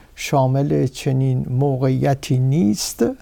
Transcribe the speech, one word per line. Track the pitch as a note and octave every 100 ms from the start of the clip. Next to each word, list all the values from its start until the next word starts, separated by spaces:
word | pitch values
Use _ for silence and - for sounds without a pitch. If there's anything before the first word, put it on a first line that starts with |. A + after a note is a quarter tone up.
| -
شامل | - - C#3+ C3 C3+ D3 D3 C3+
چنین | - D3 C3 C3+ B2+ C3+
موقعیتی | B2+ C#3+ B2+ C3+ C3 C#3+ C#3 - C3
نیست، | C3 D3 G#3 G#3 - - E4+ C4+